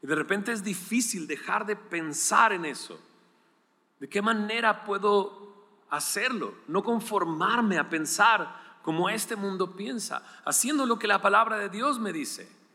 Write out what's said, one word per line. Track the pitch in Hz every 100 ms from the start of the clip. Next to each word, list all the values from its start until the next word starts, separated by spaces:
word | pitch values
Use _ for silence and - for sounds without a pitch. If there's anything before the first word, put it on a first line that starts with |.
Y | 139
de |
repente | 151 156 196 202
es | 226
difícil | 196 185 - 226 240 196 151
dejar | 147 - 202 208
de | 208
pensar | - 170 160 147 - 214 226
en | 196
eso. | 160 127 - 80 - _ _ _ _ _ _ _ _ _
¿De | 139
qué | 202
manera | 202 226 208 226 226 214
puedo | - 202 208 208 196 - - - _ _ _
hacerlo? | 147 147 196 240 247 120 - -
No | 175
conformarme | 202 233 - 208 170 156 190 233 220 175
a | 143
pensar | 160 151 - 214 220 170 - - -
como | - 160 180
este | 220 - 220
mundo | 196 190 185 180
piensa, | 208 247 - - - -
haciendo | - - 240 302 262
lo | 233
que | 214
la | 202
palabra | 196 202 226 220
de | 202
Dios | 190 262 262
me | 214
dice. | 165 131 - 95 _ _